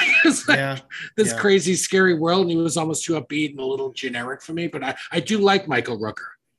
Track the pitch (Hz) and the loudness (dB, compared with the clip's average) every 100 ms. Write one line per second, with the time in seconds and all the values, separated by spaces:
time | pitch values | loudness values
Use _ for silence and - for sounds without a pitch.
0 | 1077 - 330 - - 285 139 131 - - | 2 4 4 2 2 2 0 -4 -10 -14
1 | - - 214 117 208 196 165 180 - 190 | -6 -2 0 2 4 4 4 0 2 4
2 | 185 165 165 180 180 165 165 156 160 151 | 4 4 2 2 2 2 0 0 -2 -4
3 | - 160 - 147 151 139 131 135 135 123 | -2 -4 -2 -2 -4 -4 -6 -4 -6 -8
4 | 131 120 123 131 - 165 170 151 135 135 | -8 -6 -8 -10 -10 -6 -6 -6 -8 -8
5 | - 170 170 214 196 196 175 127 117 113 | -6 -4 -2 2 4 4 2 -2 -2 -4
6 | 107 107 - - _ | -6 -8 -14 -20 _